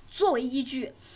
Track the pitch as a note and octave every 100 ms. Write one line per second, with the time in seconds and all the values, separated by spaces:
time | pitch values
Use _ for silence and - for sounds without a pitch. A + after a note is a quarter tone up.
0 | - - G4 B3 B3+ C4+ B3 C4 A3 -
1 | -